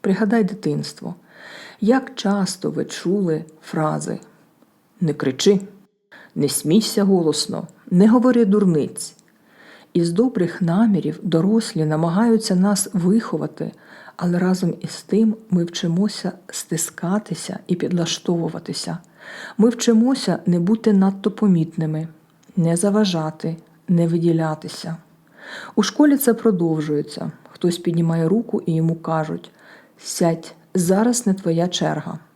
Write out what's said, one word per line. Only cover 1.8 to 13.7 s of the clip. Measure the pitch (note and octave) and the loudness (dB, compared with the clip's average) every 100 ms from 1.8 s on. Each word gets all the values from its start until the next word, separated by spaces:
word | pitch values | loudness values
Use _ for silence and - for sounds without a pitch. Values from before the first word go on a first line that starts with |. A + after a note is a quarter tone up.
Як | G#3 C4 B3+ | 2 2 0
часто | - G3 G3+ F#3 - D#3 | -6 -2 0 -2 -4 -6
ви | D3+ | -4
чули | C#3 - F3 G#3 F3+ D#3 E3+ - | -6 -6 -2 0 0 -2 -6 -20
фрази: | - E3+ D#3 D3+ D3+ - - _ _ _ _ _ _ _ | -8 -4 -2 -2 -6 -10 -12 _ _ _ _ _ _ _
«Не | E3 | -2
кричи», | D3 C#3+ C3 F#3 G3 - - _ _ _ - - | 0 -4 2 2 2 -2 -20 _ _ _ -20 -12
«Не | - C#3+ | -4 -2
смійся | - D3 G3+ - - | -2 2 2 2 0
голосно», | G3 F#3+ D#3+ D3 - - - _ - | 2 2 2 -2 -4 -8 -10 _ 0
«Не | F3+ G#3+ | 4 6
говори | A#3+ B3+ A#3+ | 6 4 4
дурниць»? | G#3+ G#3 F#3+ D#3 A#2+ - - _ _ _ _ _ - - _ | 4 4 4 2 -2 -8 -14 _ _ _ _ _ -20 -20 _
Із | F3 E3+ | -2 0
добрих | E3+ B3+ G#3+ E3+ - | 2 0 0 -4 -2
намірів | E3+ F3+ A3+ F#3 D3+ D#3 | 0 2 4 2 0 -6
дорослі | - E3 F#3+ A3 A3 E3 | -2 0 2 2 0 -2
намагаються | D#3 D#3 E3 F3+ A#3 A3 A3 | 0 0 0 2 4 2 2
нас | F#3 G3 F#3+ - | 2 2 2 -2
виховати, | F#3 F3+ A3+ - D#3 D3+ - D#3 | 0 2 2 0 -6 -6 -6 -10